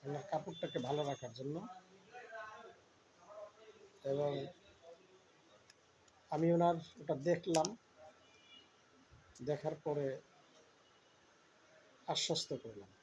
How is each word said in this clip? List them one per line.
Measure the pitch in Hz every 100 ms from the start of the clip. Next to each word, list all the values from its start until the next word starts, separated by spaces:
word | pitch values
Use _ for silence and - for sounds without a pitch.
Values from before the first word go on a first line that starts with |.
ওনার | 139 147 -
কাপড়টাকে | 156 185 160 170 151
ভালো | 123 147
রাখার | 143 135 123
জন্য। | 117 131 156 220 740 - - - 247 - 679 - 220 190 - - - _ - 622 622 - - - - - -
এবং | 139 139 147 143 139 - - - - - - - - - - - - - _ - - - -
আমি | 151 165
ওনার | 170 170 170 165 -
ওটা | 147 143
দেখলাম, | 147 170 190 160 208 233 - - - - - - - - - - - - - - - -
দেখার | 127 147 156 151
পরে | 156 147 139 131 - - - - - - - - - - - - - - - - - - -
আশ্বস্ত | 151 - 160 - 131
করলাম। | 113 107 98 -